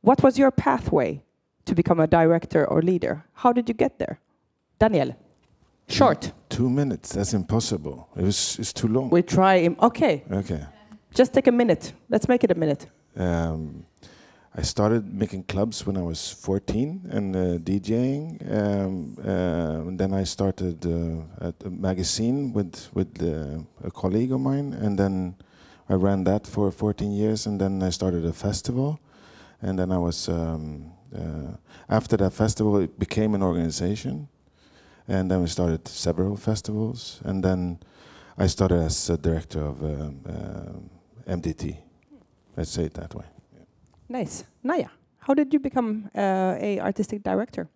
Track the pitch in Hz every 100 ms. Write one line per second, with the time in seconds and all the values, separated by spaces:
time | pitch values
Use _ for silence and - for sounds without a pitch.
0 | 208 269 269 262 269 - - 247 - 165
1 | 113 139 _ _ _ _ - 175 170 170
2 | 156 170 165 165 - 160 147 151 165 180
3 | - 151 - - 254 240 233 220 269 _
4 | - - _ _ _ _ _ _ 220 190
5 | 127 117 _ _ _ _ _ _ _ -
6 | 262 165 - - _ - 123 131 143 98
7 | - 101 101 107 90 113 117 95 73 67
8 | - - 92 101 - - 113 - 113 113
9 | 131 175 175 185 190 190 170 - 233 247
10 | 311 151 - 98 98 80 73 - - -
11 | _ - 254 262 262 240 233 170 - -
12 | _ 214 - 247 220 170 160 139 - _
13 | _ - 90 85 82 80 78 71 - _
14 | - - - _ _ - 82 - 104 113
15 | 101 98 107 95 90 95 107 - - 98
16 | 85 80 - - - 98 - 107 139 185
17 | 180 - 101 92 92 87 80 98 95 113
18 | 127 139 156 160 - 107 104 101 95 95
19 | 71 50 104 92 90 85 82 80 82 90
20 | 95 95 92 - 98 - 92 82 87 85
21 | 85 80 80 95 85 85 101 90 95 92
22 | 90 - 113 135 143 113 95 - - -
23 | 95 - 85 78 73 78 - _ - -
24 | 95 101 127 131 135 139 143 120 107 98
25 | 98 95 90 90 - _ - - _ 95
26 | 95 98 90 104 - - 101 85 107 101
27 | 104 101 107 110 - 101 95 95 92 87
28 | 92 87 82 80 101 101 - 123 139 151
29 | _ - - - - _ 92 92 90 92
30 | 85 82 - 85 82 80 78 76 76 87
31 | - - 82 78 73 - _ - - 107
32 | - 107 98 - 110 - 107 101 87 -
33 | 95 - 110 104 95 87 82 76 90 107
34 | 123 139 147 _ _ _ _ _ - _
35 | - 95 92 92 87 80 87 80 - -
36 | 87 82 92 101 - 107 - 107 110 120
37 | - - - 95 92 92 90 87 - -
38 | - - - - 95 - 95 87 80 76
39 | - 85 85 82 - 82 76 67 76 71
40 | 76 67 - - - - - - 98 90
41 | _ - - 90 82 78 78 76 - _
42 | _ 294 _ _ _ - 80 - 78 -
43 | 85 - - - _ - 82 _ _ _
44 | _ 247 208 - - _ 247 339 - _
45 | _ _ - 277 285 294 269 254 233 214
46 | 202 - 202 190 185 185 208 196 - 202
47 | 208 208 196 190 226 - 170